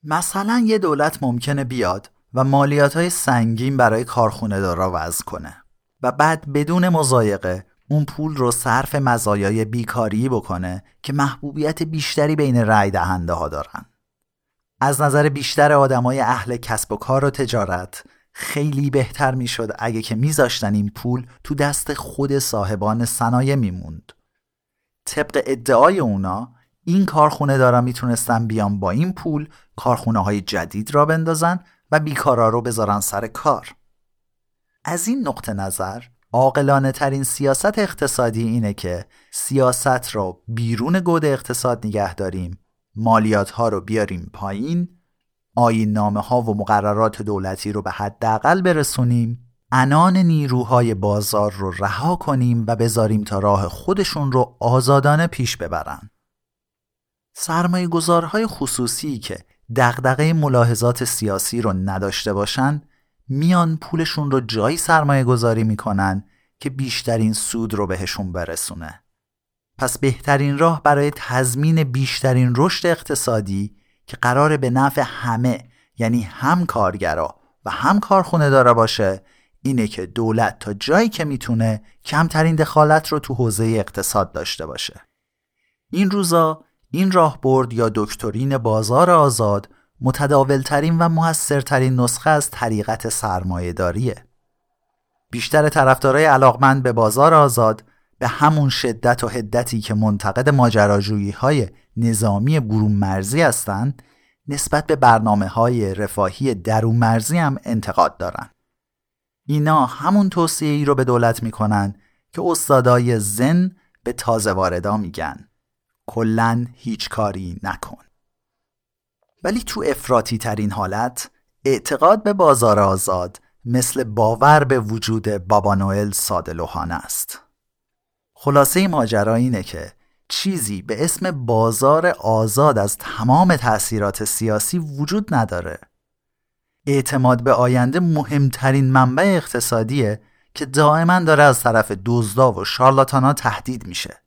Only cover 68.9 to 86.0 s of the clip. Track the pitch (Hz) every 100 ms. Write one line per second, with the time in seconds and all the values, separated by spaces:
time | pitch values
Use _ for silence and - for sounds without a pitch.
68.9 | - _ _ _ _ _ _ _ - 131
69.9 | - 135 123 - 139 143 139 165 156 147
70.9 | 143 143 143 - 123 127 123 156 160 143
71.9 | 127 135 - 135 127 127 123 175 - 175
72.9 | 165 - 143 - 113 98 98 104 - _
73.9 | _ - - 120 127 151 151 131 127 139
74.9 | 147 127 - 120 113 127 107 - _ _
75.9 | - 113 120 98 - 131 180 175 - 95
76.9 | 95 90 80 78 - _ _ 101 - 139
77.9 | 202 - 190 175 170 147 135 123 117 113
78.9 | - 98 95 _ _ _ _ 135 127 104
79.9 | - 92 - 113 110 107 - 104 101 131
80.9 | 175 233 - 151 131 - 113 113 107 -
81.9 | _ - 147 165 156 165 156 151 156 151
82.9 | 156 156 151 - 127 120 101 113 110 98
83.9 | - 95 104 92 - 80 - 78 64 -
84.9 | - _ _ _ _ _ _ _ _ _
85.9 | 170